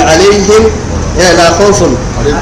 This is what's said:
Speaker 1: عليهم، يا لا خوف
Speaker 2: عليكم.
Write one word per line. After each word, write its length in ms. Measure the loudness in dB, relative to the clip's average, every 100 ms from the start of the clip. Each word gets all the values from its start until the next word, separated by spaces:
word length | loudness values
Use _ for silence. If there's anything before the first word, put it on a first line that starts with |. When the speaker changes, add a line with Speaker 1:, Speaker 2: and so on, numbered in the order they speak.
| 2
Speaker 1:
عليهم، 540 | 2 2 2 2 2 2 -2 -6 -6 -4 -2
يا 140 | 0
لا 140 | 2 2 2
خوف 220 | 0 2 0 -2 -6 -4
Speaker 2:
عليكم. 220 | -4 -4